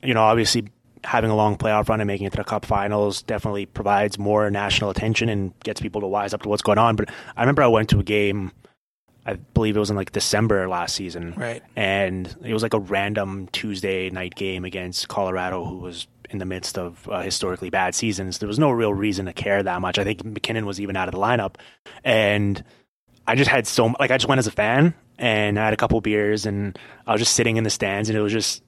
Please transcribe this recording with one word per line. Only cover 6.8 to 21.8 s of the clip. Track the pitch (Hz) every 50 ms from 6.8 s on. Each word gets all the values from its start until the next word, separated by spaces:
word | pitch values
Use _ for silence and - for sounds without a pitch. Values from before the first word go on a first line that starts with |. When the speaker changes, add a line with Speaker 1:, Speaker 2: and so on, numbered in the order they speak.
| 113 117 113
Speaker 1:
But | 107 104 - - - - - -
I | - 113
remember | 127 143 143 143
I | 123
went | 113 110 110 107
to | - 101
a | 98
game, | - 107 104 104 101 98 104 95 92 - _ _ - _ _ _ _ _ _ _ _ _ _ _
I | - 104
believe | 92 - _ _ 120 113 107 104
it | 107
was | 104 98
in, | 104
like, | 98 95 -
December | - 104 - - - 104 110 113 107 98 92 92
last | 90 87 87 - -
season. | - 98 90 85 87 85 85 85
Speaker 2:
Right. | 101 120 117 117 120 - - _
Speaker 1:
And | - 107 95 98 98 101 92 92 92 90 90 - - -
it | 110 113
was, | 110 113
like, | 113 -
a | 110
random | 98 87 101 98 98 104 107 107 98 95 95 98 95 92 -
Tuesday | - - 107 101 95 95 98 95 95 92 92
night | 92 92 92 92 92
game | - 101 95 92 92 90
against | 92 90 95 90 90 90 - -
Colorado, | - - - 98 92 92 92 90 92 92 92 85
who | 82 92 92
was | 90 92 85 85 - _ _ _ _ -
in | - 101
the | 92
midst | 92 92 92 - - -
of, | 98 90 87 87 - - -
uh, | - 90
historically | 90 95 90 - - 95 90 92 - 90
bad | 80 98 92 90 90
seasons. | - - 113 101 90 95 95 90 -
There | - 101
was | 104 120
no | 156 143 127
real | 117 117 107 101
reason | 98 101 107 98 - 196
to | 185 -
care | - - - 101 101 98
that | 95 87 90
much. | 185 185 180
I | - 202
think | 202 110 - -
McKinnon | 113 107 107 - - 113 110 110
was | 98 98 92
even | 101 98 95
out | 95 92
of | 90 90
the | 92
lineup. | 98 110 123 120 101 95 - - - - - _